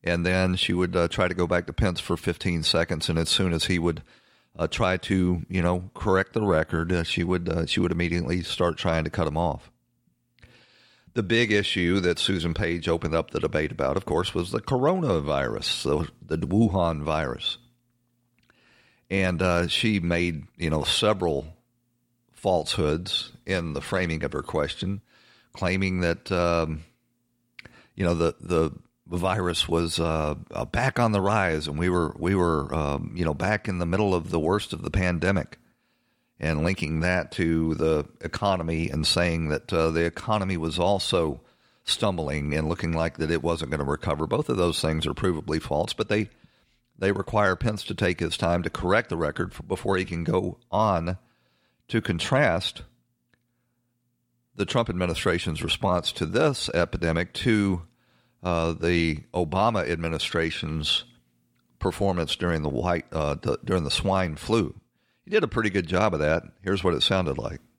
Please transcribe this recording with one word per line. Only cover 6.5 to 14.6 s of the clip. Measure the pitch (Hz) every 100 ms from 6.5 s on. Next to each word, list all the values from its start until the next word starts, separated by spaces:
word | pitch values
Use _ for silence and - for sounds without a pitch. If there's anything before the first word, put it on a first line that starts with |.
| 80 78 82 82
uh, | 90
she | 82 - 87
would, | 90 87
uh, | 85 82
she | -
would | 87
immediately | 85 87 87 85 90
start | 87 - 87 80
trying | 90 82
to | 80
cut | - 80
him | 76
off. | 85 71 - _ _ _ _ _ _ _ - - _ _ _ _ - -
The |
big | 98 113 120
issue | 104 98 - 87 95
that | 90 85
Susan | - 95 82
Page | 82 90 85 82
opened | 82 90
up | 80 80
the | -
debate | 73 78 76
about, | - 67 78
of | -
course, | 78 92
was | 85 87
the | -